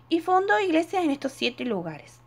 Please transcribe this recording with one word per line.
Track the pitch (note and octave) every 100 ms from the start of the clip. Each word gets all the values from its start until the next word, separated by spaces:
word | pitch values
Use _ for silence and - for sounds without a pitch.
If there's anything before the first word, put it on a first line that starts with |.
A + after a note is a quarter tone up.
| _
Y | E4+
fundó | E4 F#4 F#4+ G#4
iglesias | F#4+ D#4+ E4 F#4+
en | E4
estos | C#4 C4+
siete | - A#3+ A#3+
lugares, | B3+ G3+ E3+ D3 - -